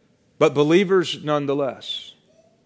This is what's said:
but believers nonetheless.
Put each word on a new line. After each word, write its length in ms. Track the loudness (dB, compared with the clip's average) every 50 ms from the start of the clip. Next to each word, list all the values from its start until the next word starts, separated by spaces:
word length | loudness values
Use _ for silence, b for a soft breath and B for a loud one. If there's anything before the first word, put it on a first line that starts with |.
| _ _ _ _ _ _ _ 0
but 140 | 2 2
believers 720 | 2 2 2 4 4 4 4 2 2 0 0 -2 -6 -8 -4
nonetheless. 880 | -2 -2 -2 -2 -2 -4 -2 -4 -4 -6 -8 -12 -12 -12 -12 -14 -18 -20 _ _ _ _ _ _ _ _ _ _